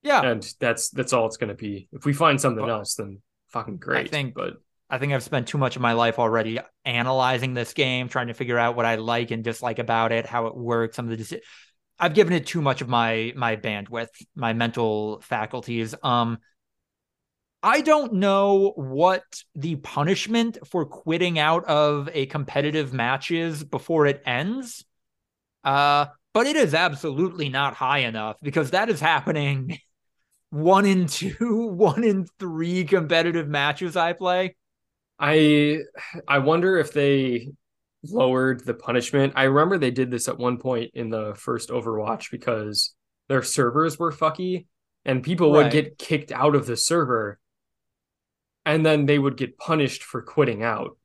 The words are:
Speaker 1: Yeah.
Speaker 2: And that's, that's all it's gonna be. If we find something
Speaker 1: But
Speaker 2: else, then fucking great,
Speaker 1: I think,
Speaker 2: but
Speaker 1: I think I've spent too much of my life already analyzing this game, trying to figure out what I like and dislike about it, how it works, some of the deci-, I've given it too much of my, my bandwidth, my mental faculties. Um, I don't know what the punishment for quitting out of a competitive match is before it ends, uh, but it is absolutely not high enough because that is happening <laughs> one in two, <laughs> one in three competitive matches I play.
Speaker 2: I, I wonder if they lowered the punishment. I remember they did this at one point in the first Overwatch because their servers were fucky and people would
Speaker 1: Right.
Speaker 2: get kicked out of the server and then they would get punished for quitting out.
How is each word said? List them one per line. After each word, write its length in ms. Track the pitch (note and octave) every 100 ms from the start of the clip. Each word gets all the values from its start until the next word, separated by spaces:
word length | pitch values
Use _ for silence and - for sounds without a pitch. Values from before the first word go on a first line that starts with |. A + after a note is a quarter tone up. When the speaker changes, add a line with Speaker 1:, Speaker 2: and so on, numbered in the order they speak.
Speaker 1:
Yeah. 200 | D4 C4+
Speaker 2:
And 200 | C3+ A2+ - -
that's, 280 | B2 A#2 -
that's 240 | C3+ B2+
all 140 | B2+ A2+
it's 100 | A2+
gonna 160 | A2
be. 340 | G2 G#2+ G2+ F#2
If 140 | C#3+ D3
we 80 |
find 260 | C#3+ D#3+ C#3
something 240 | C#3+ A2
Speaker 1:
But 60 | A2
Speaker 2:
else, 240 | A2 G2+
then 260 | - G2+ G2 _ _ _
fucking 260 | A#2+ G#2+ E3+
great, 300 | - - -
Speaker 1:
I 20 |
think, 240 | D3+ C3
Speaker 2:
but 200 | - - - _ _ _
Speaker 1:
I 80 | C3
think 160 | C#3+
I've 100 | C3+
spent 240 | - C#3+ C#3
too 120 | D3
much 180 | C3 B2+
of 60 |
my 100 | A#2+
life 260 | A#2 A#2 A2+
already 400 | A#2 A2+ A2 A#2 - _ C3+
analyzing 680 | A#2+ B2+ C3 B2+ B2+ C3
this 220 | B2 A#2
game, 340 | - C3 B2+ B2
trying 200 | C3 A#2+
to 60 |
figure 240 | A2+ B2 A#2+
out 180 | A#2 A#2+
what 100 | A#2
I 80 |
like 360 | A2+ A2+ A#2 A#2
and 140 | A2+
dislike 340 | A2+ A2+ B2 A#2+
about 320 | A#2 A2+ A2+
it, 120 | A2+
how 220 | A2+ A#2+ A2+
it 100 | B2+
works, 400 | A#2+ A#2 A2+ -
some 140 | A#2
of 60 | A2+
the 40 |
deci-, 180 | A2+ - - - _ _ _ _
I've 160 | E3+
given 180 | D#3 F3
it 140 | F3 -
too 140 | E3+
much 200 | C#3+ B2+
of 80 | B2
my, 440 | A#2+ A#2 A2+ A2+ C3
my 180 | A#2 G#2+
bandwidth, 520 | A2 G#2 G2+ A#2 A#2 - -
my 200 | - A#2
mental 680 | A2+ A#2 A#2 A2+ G#2+ G#2+ G#2+
faculties. 760 | - A#2+ G#2+ B2+ A#2+ A#2 A2 D3+
Um, 360 | C#3 A#2+ A#2 A2+ _ _ _ _ _ _ _ _ _ _ _ _
I 180 | G3 C#4
don't 340 | D#4 D4+ B3+
know 580 | G3 G3 G3 G3+ G3 G3+
what 480 | - C3 C3+ F3+ F#3 - - -
the 220 | - D#3 D3
punishment 840 | - - D3+ F#3 G3+ A#3 A#3 A3+ -
for 180 | F3+
quitting 540 | D3+ - - E3 F3+ E3
out 260 | D3+ E3 E3+
of 420 | D3 D3 D3 C#3+
a 140 | D#3+ C3+
competitive 680 | D3+ C3+ C#3 D3+ D#3 C#3
match 380 | B2+ A#2 C3+ -
is 320 | E3+ E3 D3+
before 440 | D3 C#3 - E3 C#3+
it 140 | C#3 -
ends, 580 | B2 F3 B3+ B3 - _ _ _ _ _ _ _ _
uh, 440 | C3+ C#3 C#3+ D3 C#3+ _ _
but 120 | G#3+ C4
it 100 | D#4
is 180 | G#3+
absolutely 720 | D#3 F3 C#3+ D#3+ C#3 F#3 E3+ C#3+
not 260 | C3 C#3
high 260 | - C3 C#3+
enough 360 | B2 A2+ G#2+ G#2
because 300 | D3 D#3+ C#3
that 160 | F3+ A3+
is 100 | E3
happening 800 | D#3+ D3+ C#3+ D#3 C#3+ C3+ C3 E3+ _ _ _
<laughs> 360 | _ _ _ _
one 360 | D3 D#3+ F#3+ G3+
in 200 | F#3 E3+
two, 600 | - F#3 - A#3 A3 A#3
<laughs> 40 |
one 300 | F3+ G#3 -
in 240 | A#3 G3 E3+ _
three 440 | F#3 D#3+ E3 F3+
competitive 640 | E3 F#3+ D#3 E3 E3+ E3 D3
matches 480 | D3 C#3+ C#3+ F3+ F3
I 180 | E3+
play. 420 | F3 F#3 F3+ F#3 _ _ _ _ _ _ _
Speaker 2:
I, 580 | C#3+ D#3 D3+ D3 D3 D#3 - - - F3 -
I 120 | C#3
wonder 380 | C3+ E3 F#3 F#3
if 140 | C#3+
they 600 | D3 C#3+ C#3 C3 A#2+ C3 - _ _ _ _
lowered 600 | D3+ G#3 C3 B2+ C3 B2
the 100 | B2+
punishment. 580 | A2+ - B2 A#2+ C#3 C#3 C3+
I 80 |
remember 340 | C3+ C#3 E3 F#3+
they 120 | C3
did 200 | B2 B2+
this 180 | A#2+ C3
at 100 | B2
one 200 | B2 B2
point 320 | B2+ A#2+ A#2
in 140 | B2+ A#2
the 240 | A2 G#2+ G#2
first 340 | - A#2+ -
Overwatch 600 | B2 A2 G#2+ G#2+ A2 -
because 640 | A2+ - A2+ G#2+ G#2 - _ _ _ _
their 140 | C3+
servers 560 | - - A#2+ C3+ D#3+ D#3
were 120 | E3+
fucky 540 | C#3+ D#3 D#3 F3+ F3+ - _ _ _
and 180 | C#3+ C3
people 300 | C3 F3 D#3+
would 120 | D3 B2+
Speaker 1:
Right. 60 |
Speaker 2:
get 260 | C#3+ D3 -
kicked 340 | - D3+ -
out 220 | A#2+ D3
of 120 | C#3+ A#2
the 100 | A2+
server 600 | - A#2+ A#2+ A#2+ G#2 G2+ _ _ _ _ _ _ _ _ _ _ _ _
and 200 | D#3 D#3 D#3
then 200 | D3+ C#3+
they 120 | D3
would 180 | C#3 C3+
get 220 | C3 _
punished 440 | - D#3+ C3+ -
for 200 | - B2
quitting 400 | - - B2+ G#2
out. 340 | A2+ G#2+ - -